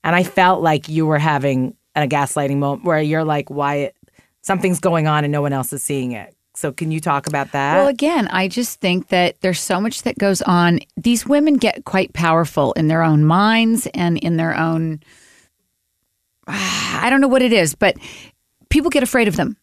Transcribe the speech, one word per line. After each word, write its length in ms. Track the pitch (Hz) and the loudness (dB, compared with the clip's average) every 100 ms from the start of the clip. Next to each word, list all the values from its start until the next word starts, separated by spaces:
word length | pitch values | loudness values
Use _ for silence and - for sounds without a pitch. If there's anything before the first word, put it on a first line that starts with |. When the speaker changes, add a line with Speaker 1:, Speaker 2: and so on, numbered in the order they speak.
Speaker 1:
And 100 | 180 | 0
I 100 | 175 | 0
felt 380 | 180 - 180 190 | 0 2 2 4
like 280 | 160 156 156 | 2 0 -2
you 160 | 156 156 | -2 0
were 140 | 151 | 2
having 540 | 156 147 139 131 127 - _ - | 0 0 0 0 -2 -6 _ -4
a 60 | 143 | -2
gaslighting 520 | 143 139 - 139 139 | -2 -2 -2 -2 -2
moment 260 | 143 143 | -2 -2
where 160 | 175 156 | -2 0
you're 220 | 151 160 | 0 -2
like, 260 | 156 147 143 | 0 -2 -4
"Why, 420 | 143 143 143 139 _ _ _ _ _ | -4 -2 -2 -4 _ _ _ _ _
something's 400 | - 185 190 175 | -4 -2 0 0
going 260 | 180 165 156 | 0 0 2
on 160 | 151 | 0
and 80 | 147 | 0
no 100 | 147 | -2
one 120 | 143 | -2
else 180 | 139 127 | -2 -4
is 100 | 139 | -8
seeing 300 | - 139 127 | -6 -4 -4
it." 240 | 113 - _ _ | -8 -14 _ _
So 200 | - 151 | -8 -8
can 180 | 127 160 | -6 -6
you 80 | 160 | -4
talk 280 | 165 143 143 | -2 -2 -2
about 260 | 147 139 | -4 -4
that? 240 | 143 139 170 | -2 0 2
Speaker 2:
Well, 100 | 277 | 2
again, 400 | 254 294 339 214 | 2 0 0 -2
I 220 | 185 190 | -2 -2
just 320 | 208 240 - | -4 -6 -4
think 260 | 190 180 - | -2 -2 0
that 320 | 180 180 - | 0 0 0
there's 220 | 185 170 | -4 -2
so 180 | - 185 | -2 -2
much 220 | 214 - | -2 -4
that 160 | 247 - | -8 -2
goes 240 | 202 185 | 0 0
on. 400 | - 175 175 175 - - | 2 2 4 2 -2 -4
These 280 | 233 240 - | 0 0 2
women 280 | 294 302 | 2 4
get 320 | 277 220 - - | 2 2 -2 -2
quite 260 | 190 - | -2 -2
powerful 600 | - 170 165 160 - 143 | -2 0 2 0 0 0
in 160 | - 156 | 2 0
their 140 | 160 | 2
own 200 | 165 151 | 4 4
minds 640 | 151 175 208 226 226 226 - | 4 4 4 2 2 0 -4
and 240 | - 175 165 | -4 -2 0
in 180 | 165 165 | -2 -2
their 220 | 165 - | -2 -2
own, 420 | 165 165 160 156 _ | -2 0 -4 -6 _
<sighs> 1400 | _ _ _ _ _ _ _ _ _ _ _ _ _ - | _ _ _ _ _ _ _ _ _ _ _ _ _ -12
I 600 | - 185 - - - 233 | -6 -4 -4 -6 -2 0
don't 120 | 269 | 2
know 60 | 269 | 2
what 140 | 254 | 2
it 120 | 247 | 4
is, 220 | 220 160 - | 2 2 0
but 200 | 196 - - - - _ _ _ _ | 0 0 -12 -20 -20 _ _ _ _
people 200 | 302 311 | 0 2
get 140 | 294 | 0
afraid 240 | 254 254 214 | 2 2 2
of 80 | 170 | 0
them. 220 | 151 214 | -4 -6